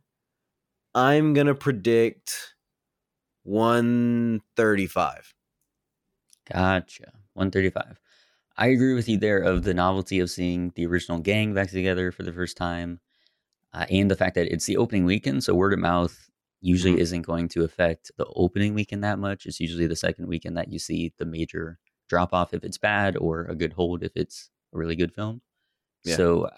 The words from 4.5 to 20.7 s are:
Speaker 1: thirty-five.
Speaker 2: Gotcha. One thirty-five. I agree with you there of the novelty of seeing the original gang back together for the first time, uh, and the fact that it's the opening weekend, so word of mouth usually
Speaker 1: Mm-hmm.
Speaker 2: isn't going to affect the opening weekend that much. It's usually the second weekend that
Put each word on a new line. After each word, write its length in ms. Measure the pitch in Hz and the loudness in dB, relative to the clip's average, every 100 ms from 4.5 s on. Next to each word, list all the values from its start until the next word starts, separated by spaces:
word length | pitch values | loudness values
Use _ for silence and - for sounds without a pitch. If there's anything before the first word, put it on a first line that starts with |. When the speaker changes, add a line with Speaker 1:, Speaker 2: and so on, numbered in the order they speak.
| - | 0
Speaker 1:
thirty-five. 800 | 110 104 92 - 80 67 - _ _ _ _ _ _ _ _ _ _ _ - | 2 2 0 -2 -4 -4 -16 _ _ _ _ _ _ _ _ _ _ _ -8
Speaker 2:
Gotcha. 600 | 95 92 95 - - - - _ | 0 2 2 -2 -14 -20 -20 _
One 160 | - 95 | -4 -2
thirty-five. 500 | 95 95 - - - _ _ _ _ _ - | 0 0 -2 -8 -12 _ _ _ _ _ 0
I 120 | 117 | 2
agree 260 | 131 131 | 4 4
with 140 | 127 117 | 2 0
you 100 | 107 | 0
there 200 | 107 98 | 2 2
of 240 | 90 90 | 2 2
the 100 | 92 | 0
novelty 460 | 90 90 95 92 95 | 2 2 0 -2 0
of 100 | 90 | -2
seeing 420 | - 90 87 90 | -2 -2 -2 -4
the 120 | - 85 | -4 -2
original 340 | 87 - 85 | 0 -2 -2
gang 340 | 82 107 107 | 0 0 0
back 160 | 98 98 | 0 -2
together 420 | 92 92 92 92 | -2 0 0 -2
for 100 | 90 | -4
the 80 | 90 | -10
first 240 | 85 90 - | -6 -8 -4
time, 440 | 87 85 85 87 _ _ _ _ _ _ _ | -4 -4 -8 -10 _ _ _ _ _ _ _
uh, 140 | - 85 | -8 0
and 200 | 95 98 | 4 4
the 60 | 95 | 4
fact 180 | 92 92 | 2 0
that 160 | 87 | 0
it's 140 | 85 - | -2 -2
the 100 | 95 | 0
opening 260 | 117 104 | 0 2
weekend, 400 | 90 95 - 139 | 2 2 0 -2
so 100 | 127 | 0
word 180 | 90 95 | 2 2
of 60 | 95 | 2
mouth 520 | 87 87 87 - _ _ _ _ | 2 2 0 -4 _ _ _ _
usually 320 | 92 90 92 | 0 4 4
Speaker 1:
Mm-hmm. 80 | 87 | 4
Speaker 2:
isn't 220 | 85 87 | 2 -2
going 260 | 82 85 85 | -4 -4 -4
to 160 | - | -2
affect 460 | 82 - 87 82 - - | -2 0 0 0 -8 -8
the 100 | - - | -8 0
opening 380 | 90 98 104 | 0 2 -2
weekend 300 | 104 104 101 | -2 -4 -4
that 140 | 104 101 | -4 -2
much. 280 | 98 98 - | -4 -6 -10
It's 140 | 82 | -8
usually 260 | 82 85 82 | -6 -2 -2
the 100 | 82 | 0
second 300 | 90 85 90 | -4 -4 -6
weekend 280 | 85 87 85 | -8 -6 -8
that 160 | 87 | -8